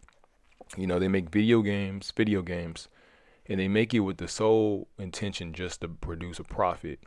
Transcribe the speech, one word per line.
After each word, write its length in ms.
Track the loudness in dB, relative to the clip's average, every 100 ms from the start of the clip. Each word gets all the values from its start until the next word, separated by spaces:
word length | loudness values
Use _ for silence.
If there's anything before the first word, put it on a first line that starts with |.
| -20 _ _ _ _ _ -14 -4
you 100 | 0
know, 120 | 2
they 100 | 4
make 200 | 2 2
video 320 | 2 6 6
games, 520 | 4 0 -4 -8 -8 0
video 260 | 2 2
games, 460 | -2 -6 -6 -12 -18 _ _ _ _ _ -4
and 140 | -2
they 80 | 2
make 260 | 2 4
it 60 | 2
with 160 | 0 -4
the 100 | -8
sole 580 | 0 4 6 4 0 -6 -12
intention 540 | -10 -6 -6 -6 -10
just 300 | -8 -8 -8
to 60 | -10
produce 500 | -8 -8 -8 -8 -10
a 60 | -8
profit. 520 | 0 0 0 -8 -12